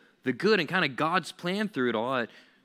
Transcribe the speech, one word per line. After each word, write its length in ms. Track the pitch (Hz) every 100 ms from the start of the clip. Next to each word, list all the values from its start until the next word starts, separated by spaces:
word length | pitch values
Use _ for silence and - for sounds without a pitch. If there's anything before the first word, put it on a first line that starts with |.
| _ _
the 100 | 131
good 260 | 123 196 208
and 100 | 147
kinda 180 | 185 151
God's 420 | 123 156 180 -
plan 380 | - 175 196 208
through 200 | 135 123
it 60 | 113
all. 180 | 120
Uh, 140 | 127 110 - - _